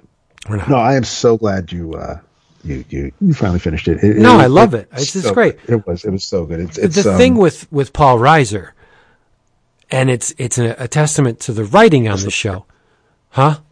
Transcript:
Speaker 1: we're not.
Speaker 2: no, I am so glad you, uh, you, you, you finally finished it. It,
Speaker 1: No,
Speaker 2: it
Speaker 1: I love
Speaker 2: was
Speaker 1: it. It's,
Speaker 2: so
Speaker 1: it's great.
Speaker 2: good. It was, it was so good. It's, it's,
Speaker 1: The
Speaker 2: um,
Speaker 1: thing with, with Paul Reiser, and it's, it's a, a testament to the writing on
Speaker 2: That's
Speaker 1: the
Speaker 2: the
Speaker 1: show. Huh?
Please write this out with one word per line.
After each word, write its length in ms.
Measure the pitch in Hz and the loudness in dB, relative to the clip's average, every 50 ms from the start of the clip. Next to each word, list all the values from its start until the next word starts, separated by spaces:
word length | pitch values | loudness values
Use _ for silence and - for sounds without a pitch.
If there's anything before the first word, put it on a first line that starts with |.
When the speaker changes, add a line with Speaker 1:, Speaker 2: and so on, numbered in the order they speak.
| _ _ _ _ _ _ _ _ - - | _ _ _ _ _ _ _ _ -12 -8
Speaker 1:
we're 80 | 107 | -8
not. 120 | 101 90 - | -6 -2 0
Speaker 2:
no, 80 | 143 | 0
I 200 | 127 113 123 139 | 2 2 2 0
am 80 | 135 113 | 0 -2
so 340 | - - - - 120 113 110 | -4 -6 -2 0 0 2 2
glad 340 | 113 104 95 95 87 82 | 0 -2 -4 -4 -6 -8
you, 220 | 87 87 85 80 80 | -10 -12 -10 -10 -12
uh, 240 | 82 - - 78 80 _ _ _ _ _ _ _ _ _ | -12 -12 -12 -14 -16 _ _ _ _ _ _ _ _ _
you, 200 | 80 69 65 58 - | -10 -10 -10 -10 -10
you, 220 | - 67 69 67 - _ | -10 -8 -8 -10 -8 _
you 120 | 202 180 | 0 0
finally 280 | 147 - 120 95 87 87 | 0 0 0 -2 -2 -2
finished 280 | - 87 78 - - - | -2 -4 -6 -4 -2 -4
it. 140 | 82 - - | -2 2 2
It, 120 | 104 107 | 2 4
Speaker 1:
No, 220 | 208 214 247 247 196 | 4 6 6 6 6
Speaker 2:
it 40 | |
Speaker 1:
I 40 | 135 | 6
love 260 | 123 135 180 233 208 | 4 6 4 4 4
Speaker 2:
was 100 | 127 110 | 2 -4
Speaker 1:
it. 60 | 95 _ | -8 _
It's, 180 | - 127 147 - | -10 -8 -8 -6
Speaker 2:
so 60 | - 190 | -6 -4
Speaker 1:
it's 100 | 165 110 | -4 -2
great. 340 | 98 240 220 151 - - _ | 0 2 0 0 -2 -4 _
Speaker 2:
good. 120 | - 120 110 | -4 -4 -4
It 60 | - | -2
was, 180 | - 87 87 - | -6 -8 -8 -6
it 60 | 107 | -6
was 140 | 95 98 - | -6 -6 -8
so 200 | - 107 92 82 | -6 -6 -6 -6
good. 160 | 73 85 82 | -6 -8 -8
It's, 160 | 90 87 - | -8 -8 -6
it's, 260 | - - 190 156 202 | -4 -4 -2 0 0
Speaker 1:
The 100 | 196 208 | 0 2
Speaker 2:
um, 40 | 190 185 | 4 4
Speaker 1:
thing 180 | 247 262 247 | 4 4 4
with, 340 | 226 190 156 - - - _ | 2 2 2 0 -4 -14 _
with 200 | 156 143 135 - - | -4 -4 -4 -4 0
Paul 240 | 151 151 135 127 113 | 2 4 4 4 4
Reiser, 540 | 117 143 160 156 135 104 104 98 87 - _ _ _ _ _ _ _ _ _ _ _ _ _ _ _ _ _ _ _ _ _ _ _ _ | 4 4 4 4 2 0 -4 -8 -10 -14 _ _ _ _ _ _ _ _ _ _ _ _ _ _ _ _ _ _ _ _ _ _ _ _
and 200 | - 131 131 131 | -2 -2 0 0
it's, 240 | 123 117 - - - - | 0 -2 -4 -10 -8 -8
it's 200 | 127 113 - 123 | -8 -6 -4 -4
a, 160 | 117 113 113 - | -4 -4 -4 -6
a 100 | 131 117 | -10 -4
testament 520 | - 151 151 147 - - 139 120 113 - | -2 0 0 0 0 0 0 -2 -2 -4
to 120 | - - | -8 -8
the 120 | 110 104 107 | -6 -6 -4
writing 420 | 104 131 202 226 220 156 131 117 110 | 2 4 4 6 6 4 2 0 0
on 40 | 101 | -2
Speaker 2:
That's 80 | 95 | -4
Speaker 1:
the 40 | 98 | -4
Speaker 2:
the 40 | 101 | -6
Speaker 1:
show. 340 | - - - 104 92 95 - _ _ _ _ _ _ _ _ _ _ _ _ _ | -6 -6 -6 -6 -6 -8 -12 _ _ _ _ _ _ _ _ _ _ _ _ _
Huh? 300 | - 135 135 151 151 - _ _ | -2 0 0 0 0 -2 _ _